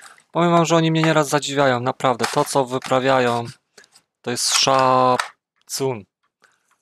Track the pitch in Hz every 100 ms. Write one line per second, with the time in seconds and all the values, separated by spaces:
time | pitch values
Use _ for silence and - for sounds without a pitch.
0 | - - _ 160 170 170 156 165 160 160
1 | 160 156 139 147 139 139 135 123 127 -
2 | 135 113 113 147 147 139 123 127 - 131
3 | 131 131 123 120 120 - _ - _ _
4 | _ _ 120 120 - - - 135 131 127
5 | 127 123 - _ _ _ - - 135 117
6 | - _ _ _ _ _ _ _